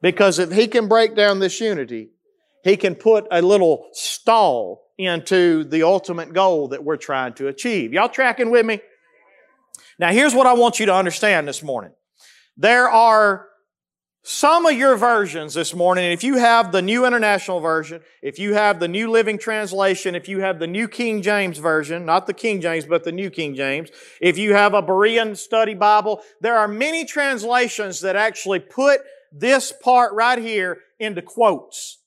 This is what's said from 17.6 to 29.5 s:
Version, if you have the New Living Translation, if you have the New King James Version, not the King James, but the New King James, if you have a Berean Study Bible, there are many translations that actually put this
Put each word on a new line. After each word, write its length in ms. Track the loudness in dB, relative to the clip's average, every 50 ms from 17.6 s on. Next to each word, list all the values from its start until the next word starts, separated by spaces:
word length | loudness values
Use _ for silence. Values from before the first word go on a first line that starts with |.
Version, 400 | -2 -2 -2 -2 -4 -6 -14 -18 _ _ _ _
if 180 | -12 -12 -10 -8
you 160 | -6 -2 0
have 240 | 2 2 2 0 0
the 80 | -4 -4
New 220 | -4 -4 -4 0
Living 280 | 0 0 0 0 -4 -6
Translation, 760 | -6 -6 -6 -6 -6 -6 -4 -2 0 0 0 -2 -4 -6 -8
if 120 | -8 -10 -8
you 140 | -8 -6
have 180 | -4 -4 -4 -6
the 80 | -6 -8
New 220 | -6 -6 -6 -6
King 320 | -6 -6 -6 -4 -4 -4
James 380 | -2 -2 -2 0 -2 -4 -6 -6
Version, 460 | -4 -2 -2 -2 -2 -4 -8 -10 -4
not 220 | 0 0 0 0 -2
the 60 | -10
King 260 | -6 -4 -6 -4 -4
James, 260 | -4 -4 -4 -4 -4
but 200 | -2 -4 -4 -2
the 80 | -4 -8
New 160 | -6 -8 -10
King 260 | -8 -8 -8 -8 -6
James, 340 | -6 -6 -4 -4 -6 -8 -12 _ -20 -20 -20 -14 -2
if 180 | 0 0 0 0
you 160 | 0 2 4
have 200 | 4 4 4 2
a 100 | 0 0
Berean 540 | 0 0 2 2 2 2 0 -2 -2 -6 -12
Study 380 | -10 -4 0 0 0 0 0
Bible, 460 | 0 2 4 4 4 2 0 -6 -6 -8 -20 _ _
there 160 | -2 0 2 2
are 100 | 0 0
many 380 | -2 -4 -4 -2 -2 -4 -6
translations 960 | -6 -4 -4 -2 -2 -2 -4 -4 -2 0 0 0 0 -4 -6 -8 -8 -8 -6
that 160 | -6 -4 -2 0
actually 420 | 0 -2 -2 -6 -6 -4 -4 -4
put 400 | -4 _ -6 0 2 2 2 2 0 -6 -20 -20 _ _
this 400 | _ -6 0 2